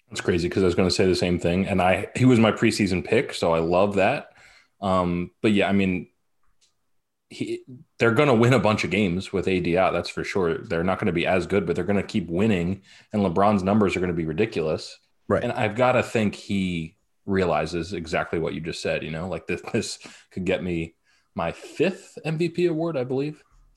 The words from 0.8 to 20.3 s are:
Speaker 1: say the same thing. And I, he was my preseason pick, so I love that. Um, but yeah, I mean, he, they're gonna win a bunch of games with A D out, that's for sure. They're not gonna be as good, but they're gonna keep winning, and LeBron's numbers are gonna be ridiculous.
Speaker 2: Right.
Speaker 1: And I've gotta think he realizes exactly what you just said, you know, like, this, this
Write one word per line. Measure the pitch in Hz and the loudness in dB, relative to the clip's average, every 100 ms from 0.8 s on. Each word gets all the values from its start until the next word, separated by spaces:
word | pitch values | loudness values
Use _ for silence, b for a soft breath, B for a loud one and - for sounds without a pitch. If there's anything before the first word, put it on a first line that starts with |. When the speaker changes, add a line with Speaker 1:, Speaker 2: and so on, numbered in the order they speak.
| 92 | 2
Speaker 1:
say | - 95 | 4 2
the | 87 | 2
same | 90 87 | 2 0
thing. | 87 90 95 | 0 0 0
And | 95 | 2
I, | 90 90 - - | 2 2 -2 2
he | |
was | 127 120 | 4 6
my | 110 | 6
preseason | - 113 110 98 90 | 4 2 2 0 0
pick, | - 113 - | 0 0 0
so | - 90 | -2 0
I | 82 | 2
love | 82 87 101 95 | 2 2 2 2
that. | 101 147 - - b b b _ | 0 0 -6 -20 b b b _
Um, | 98 92 87 87 87 _ | -2 0 0 -2 -6 _
but | 113 | 0
yeah, | 104 92 | 2 2
I | |
mean, | 101 95 90 - _ _ _ _ _ _ _ _ _ _ _ - | 2 2 0 -6 _ _ _ _ _ _ _ _ _ _ _ -16
he, | - 107 117 - 127 - - | -10 -8 -10 -12 -20 -18 0
they're | 117 | 2
gonna | 113 147 | 4 4
win | 113 117 | 4 6
a | 131 | 4
bunch | 104 104 | 4 0
of | 87 | 0
games | 95 101 87 - | 0 0 -2 -4
with | 95 87 | -4 0
A | 92 | 0
D | 85 87 | 2 2
out, | 90 | 2
that's | 85 87 | 0 -4
for | - | -8
sure. | 78 101 87 80 | -6 -2 0 -2
They're | - 82 | -4 -2
not | 90 92 | -2 0
gonna | 104 | 0
be | 85 73 | 0 0
as | 92 82 | 0 0
good, | 98 87 | 0 0
but | 85 | -2
they're | |
gonna | 90 101 | -2 -2
keep | 90 110 85 | -2 -4 -4
winning, | 85 110 92 85 98 b b b | 0 0 0 -2 -6 b b b
and | 107 | -2
LeBron's | 98 82 101 104 | 0 2 4 4
numbers | 92 107 98 90 | 2 2 2 0
are | |
gonna | 90 | -2
be | 85 78 | -2 -2
ridiculous. | 78 107 90 78 78 - - _ _ - | -2 -2 -2 -2 -4 -6 -20 _ _ -2
Speaker 2:
Right. | 98 | -2
Speaker 1:
And | 120 | 0
I've | - 110 104 | -2 -2 0
gotta | 127 123 | 2 2
think | 107 117 104 - | 0 0 0 -2
he | - 101 92 85 80 _ _ _ - | -4 -2 -2 -4 -8 _ _ _ -4
realizes | 95 87 76 78 85 82 | 0 2 0 -2 -4 -6
exactly | 98 80 85 78 87 | -8 -4 -4 -2 -4
what | 78 | -4
you | 80 | -6
just | 82 - | -8 -8
said, | - 78 | -4 -4
you | 78 | -6
know, | 80 92 | -8 -6
like, | 82 - | -8 -8
this, | 87 - | -10 -6
this | 113 - - B B B | -6 -6 -10 B B B